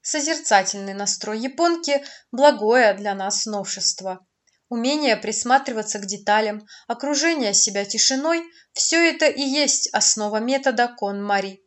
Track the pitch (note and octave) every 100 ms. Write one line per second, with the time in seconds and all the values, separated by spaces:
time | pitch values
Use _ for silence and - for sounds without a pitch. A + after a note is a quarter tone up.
0 | - D4+ D4 D#4+ - G3+ F#3+ G3+ G3 G3
1 | G3+ - G#3+ A3 C4 C4+ E4+ E4 C#4+ C#4
2 | C#4 - _ A#3+ D4 G3+ G#3+ B3 A3 G3
3 | G3+ G3 F#3+ - A3 G#3 F#3+ - F#3 -
4 | F#3+ F#3 _ _ _ _ _ A#3 B3 D4+
5 | C#4+ G#3+ - A3 A#3+ C4+ C#4 A3 G#3 G#3
6 | G3 G3+ - G#3+ G#3+ G#3+ G#3+ - - A#3
7 | C#4 C#4+ E4 D#4+ A3 G3 - G3 G3+ A3
8 | - C4+ D#4 E4 E4+ _ _ - - E4
9 | E4+ D4+ D4+ - C#4 C#4+ C#4+ - - G#3+
10 | G#3+ A3 G#3 G#3+ A#3+ C4+ C4+ A#3 A#3+ A#3+
11 | G3+ G3+ G3+ G3+ G3 F#3+